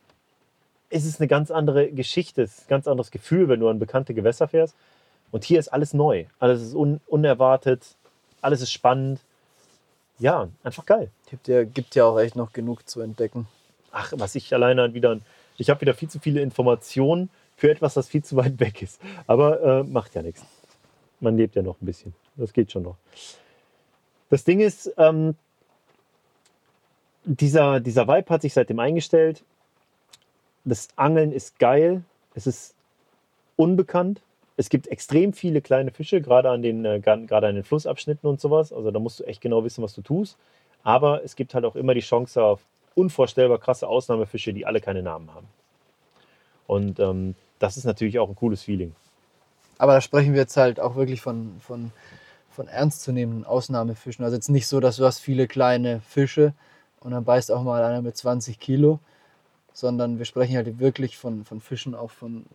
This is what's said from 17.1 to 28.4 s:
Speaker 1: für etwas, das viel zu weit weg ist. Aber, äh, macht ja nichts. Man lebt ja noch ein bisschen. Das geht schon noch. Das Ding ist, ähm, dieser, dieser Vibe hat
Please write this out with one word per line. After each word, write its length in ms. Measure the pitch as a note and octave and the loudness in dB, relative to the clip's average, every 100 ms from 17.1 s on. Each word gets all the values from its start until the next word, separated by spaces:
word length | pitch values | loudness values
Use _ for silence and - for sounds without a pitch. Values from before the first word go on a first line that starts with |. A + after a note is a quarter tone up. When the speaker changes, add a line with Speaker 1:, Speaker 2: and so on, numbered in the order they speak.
| F3 F#3 _ _ - | 0 -4 _ _ 2
Speaker 1:
für 120 | D3 | 2
etwas, 260 | D3+ D3 | 4 0
das 120 | C#3 - | -2 -2
viel 160 | D3+ | -4
zu 140 | - C3 | 0 0
weit 240 | B2+ B2+ | 0 0
weg 200 | A2 - | -4 -4
ist. 200 | G2 - F#3+ F#3 - | -16 -16 -20 -10 2
Aber, 340 | A#2 D3 D#3 D3+ C3 | 4 4 4 2 2
äh, 20 | |
macht 320 | C#3 A#2+ - | 0 -4 -6
ja 80 | F2 | -10
nichts. 220 | E2+ - - _ _ _ _ _ _ - | -10 -14 -20 _ _ _ _ _ _ -6
Man 180 | A2+ A2+ | -2 2
lebt 200 | A2 G2 | 0 0
ja 60 | |
noch 180 | F#2+ - | -6 -8
ein 40 | F#2 | -10
bisschen. 280 | F2+ F#2+ - _ C#3+ | -10 -16 -20 _ -12
Das 160 | A2+ | -4
geht 180 | - G#2 | -2 -2
schon 140 | F#2+ | -4
noch. 120 | F2 F2+ _ - - - _ _ _ _ _ _ _ _ - | -10 -14 _ -20 -20 -20 _ _ _ _ _ _ _ _ -2
Das 140 | C#3 | 0
Ding 160 | - F#3+ | 2 2
ist, 320 | G#3+ - - - | 2 0 -8 4
ähm, 360 | D#3 D#3+ D#3 D#3 _ _ _ _ _ _ _ _ _ _ _ _ _ _ _ _ _ _ | 4 4 -2 -4 _ _ _ _ _ _ _ _ _ _ _ _ _ _ _ _ _ _
dieser, 560 | - C3+ D3 D#3 C#3+ C3+ | -6 0 2 4 4 2
dieser 260 | A#2+ A#2+ A#2 | 0 0 4
Vibe 220 | D#3+ - | 2 2
hat 120 | D#3+ | -2